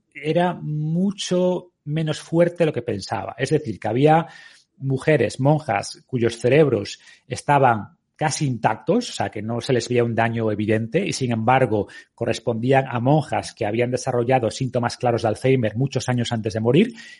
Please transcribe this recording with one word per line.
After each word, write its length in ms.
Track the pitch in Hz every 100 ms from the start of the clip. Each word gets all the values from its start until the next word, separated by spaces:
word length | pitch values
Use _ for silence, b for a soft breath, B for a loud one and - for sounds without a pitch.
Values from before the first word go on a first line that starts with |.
| _
era 400 | 147 147 165 175
mucho 1160 | 165 151 151 156 170 196 185 - 180 180 175 - _
menos 380 | 147 156 156 147
fuerte 380 | - 165 175 170
de 80 | 160
lo 60 |
que 100 | 123
pensaba. 520 | 117 101 - 107 98 -
Es 140 | 131
decir, 300 | 151 151 90
que 80 | 107
había 400 | 117 147 160 160 B B B B _
mujeres, 640 | 135 131 - 151 107 -
monjas, 640 | 135 151 131 101 - - _
cuyos 320 | 127 113 -
cerebros 640 | 120 143 147 110 101 - b b b
estaban 680 | 123 - 143 131 110 101 _ _
casi 320 | _ 151 - 147
intactos, 640 | 117 113 110 - 220 240
o 20 |
sea, 160 | - 101
que 120 | 107
no 180 | 110 117
se 120 | -
les 160 | 123 -
veía 160 | 120
un 100 | 120
daño 380 | 113 113 117 110
evidente, 520 | 104 107 110 113 165
y 80 | 185
sin 200 | - 123
embargo 560 | 113 110 131 127 107 98 B B
correspondían 720 | _ 113 113 - 113 123 135 135
a 120 | 123
monjas 520 | 123 151 - 101 -
que 140 | - 104
habían 240 | 110 120
desarrollado 580 | 123 - 123 120 131 110
síntomas 480 | - 131 123 117 -
claros 260 | 123 117
de 60 | 110
Alzheimer 480 | 107 131 131 110 107
muchos 320 | 135 127 -
años 220 | 123 117
antes 240 | 117 107
de 60 | 107
morir, 340 | 113 139 233 B B